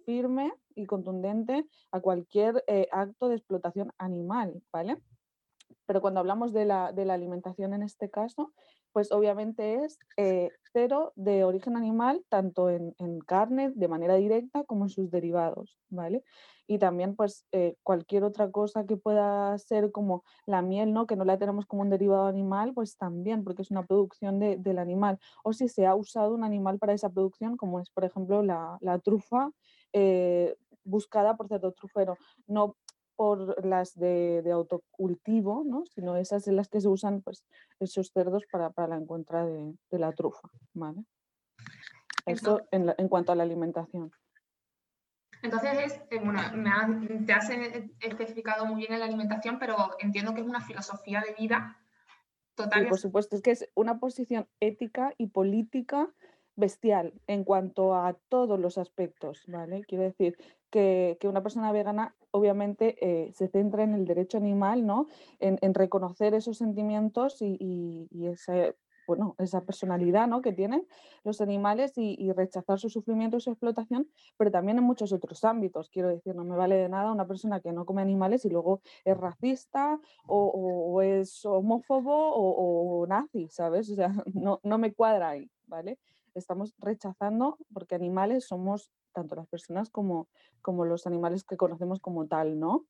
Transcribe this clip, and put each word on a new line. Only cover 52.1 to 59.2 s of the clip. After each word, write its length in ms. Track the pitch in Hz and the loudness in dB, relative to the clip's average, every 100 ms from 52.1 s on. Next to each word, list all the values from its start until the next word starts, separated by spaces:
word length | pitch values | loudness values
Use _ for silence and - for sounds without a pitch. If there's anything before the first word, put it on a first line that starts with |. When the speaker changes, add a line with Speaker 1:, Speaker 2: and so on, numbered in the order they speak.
| - _ _ _ - | -20 _ _ _ -8
Speaker 2:
total 200 | 214 208 | 0 2
y 60 | 240 | 2
Speaker 1:
por 80 | 285 | 0
Speaker 2:
abs- 40 | |
Speaker 1:
supuesto, 340 | 196 202 208 208 | 0 0 0 0
es 60 | |
que 100 | 220 | 0
es 180 | 240 - | 0 -2
una 260 | - 226 233 | -2 0 0
posición 480 | 254 247 247 233 - _ | -4 -6 -4 -4 -6 _
ética 540 | 214 214 226 - 262 - | -2 -2 -8 -4 -4 -4
y 100 | 220 | -4
política 840 | 196 196 208 226 262 247 277 311 - - _ _ - | 0 2 2 -2 -4 -4 -2 -2 -4 -20 _ _ 0
bestial 580 | 202 - 226 202 170 - - | 0 0 2 2 0 -8 -6
en 160 | 202 | -4
cuanto 520 | 190 196 185 - 190 185 | 2 2 2 0 2 4
a 220 | 180 180 _ | 0 -4 _
todos 300 | 254 247 202 | 0 2 2
los 180 | 180 185 | 0 -2
aspectos, 680 | 180 - 175 - | -8 -6 -6 -6